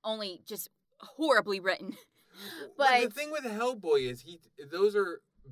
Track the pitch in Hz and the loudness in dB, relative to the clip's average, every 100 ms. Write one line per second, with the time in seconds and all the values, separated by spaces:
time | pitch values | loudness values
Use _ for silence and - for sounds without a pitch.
0 | 220 220 202 175 - 208 - _ _ _ | -6 -6 -8 -10 -14 -12 -12 _ _ _
1 | - - 311 233 202 196 185 175 190 - | -20 -2 4 4 4 -2 0 -2 -6 -14
2 | _ _ _ - - 330 - - 269 247 | _ _ _ -18 -16 -14 -14 2 4 6
3 | 240 277 302 302 254 208 247 240 180 143 | 2 -4 -6 -6 -6 -2 -2 -2 2 2
4 | 127 123 131 170 _ - 143 170 208 202 | 2 -8 -16 -20 _ -20 -10 2 2 2
5 | 185 170 _ _ 135 | -2 -6 _ _ -20